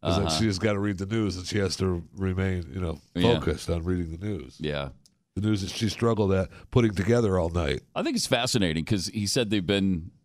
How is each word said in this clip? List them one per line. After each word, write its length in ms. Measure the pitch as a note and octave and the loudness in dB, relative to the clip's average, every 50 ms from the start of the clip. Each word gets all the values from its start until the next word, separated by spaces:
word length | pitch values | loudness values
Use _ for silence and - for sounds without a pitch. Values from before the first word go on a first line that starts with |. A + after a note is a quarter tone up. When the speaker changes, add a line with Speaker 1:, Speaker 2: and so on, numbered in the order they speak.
| - | -2
Speaker 1:
is 120 | D#2+ E2 | 0 0
that 100 | D#2 D#2+ | 0 0
Speaker 2:
Uh-huh. 120 | D#2+ D#2+ D#2 | 0 0 0
Speaker 1:
she's 200 | A2 G#2+ F#2+ F2+ | 0 0 0 0
gotta 200 | G#2+ G#2+ G#2 G2 | 0 0 0 0
read 200 | G2+ G#2 G2 F2 | 0 -2 -2 -2
the 80 | G2 | -4
news 320 | G2 A2+ A2+ G#2+ G2 F2 F2+ | -2 -2 0 0 0 -2 -4
and 80 | F2+ | -6
she 100 | - G#2+ | -4 -2
has 180 | G#2 G2 F2+ - | 0 0 0 0
to 280 | - F#2+ F#2 F2+ E2+ E2+ - - | 0 0 0 0 -2 -4 -8 -8
remain, 520 | F#2+ F#2+ F#2+ F#2 F#2 F#2+ F#2+ F#2 F2+ E2 C2+ | -4 -2 -2 0 0 0 0 0 -2 -6 -8
you 80 | C2+ F#2 | -6 -6
know, 220 | F2+ D#2+ D2+ - - _ - | -4 -4 -6 -6 -10 _ 0
Speaker 2:
Yeah. 180 | F2 F2+ A#2 A#2+ D2+ | 2 4 4 4 4
Speaker 1:
focused 320 | - D#2+ D2+ - - - | 2 -2 -2 -2 -2 -4
on 120 | E2+ E2+ D#2+ | -2 -2 0
reading 260 | F2+ F#2 F2+ E2+ D#2+ E2 | 0 -2 -2 -2 -4 -6
the 40 | E2+ | -8
news. 380 | G2 G#2 G2+ D#2+ C2 B1+ - - | -6 -6 -6 -6 -8 -12 -12 -8
Speaker 2:
Yeah. 300 | D2 D2+ D2 C#2+ C#2 C2+ C2+ - _ _ _ _ _ _ - | -6 -4 -4 -4 -6 -8 -10 -14 _ _ _ _ _ _ -6
Speaker 1:
The 40 | F#2+ | -2
news 220 | G2+ G#2+ G#2+ F#2+ | 0 2 2 0
that 80 | G2 F2+ | 0 -4
she 180 | - - A#2 G2 | -4 -2 -2 -2
struggled 440 | - - A#2+ A#2 A2+ G2+ G#2 F#2+ G2 | 0 2 2 2 2 4 2 2 2
at 160 | F#2+ F2+ - - - - - | 2 0 -2 -6 -14 -6 0
putting 200 | - B2+ A#2 G#2+ F#2+ | 2 4 4 4 2
together 440 | G2 F#2 G#2 A#2 A#2+ A2+ G2 F#2+ F#2 | 0 2 2 4 4 4 4 2 2
all 100 | E2 E2+ | 2 2
night. 320 | E2 F2 D#2+ C#2 C#2 B1+ - _ - | 0 0 0 0 -2 -4 -6 _ -6
Speaker 2:
I 80 | - | -4
think 120 | G#3+ E4 C4 | -4 -2 -2
it's 120 | G3+ - | -2 -2
fascinating 580 | - C3 A#2 B2 B2 - A2+ F#2+ E2 D#2 E2 D#2 | 0 0 0 0 2 0 2 2 2 0 -2 -2
'cause 220 | - A2 F#2+ D#2+ G2+ - | 0 -2 -2 -2 -4 -4
he 120 | G#2+ G#2 | -4 -2
said 220 | G2+ - C3+ A#2 G2+ | -2 0 0 0 2
they've 180 | A2 G#2 F2 | 0 0 2
been, 440 | F2 G2+ G2 G2 F#2+ F#2 D#2+ E2+ - - _ | 2 2 4 4 2 2 0 -4 -8 -14 _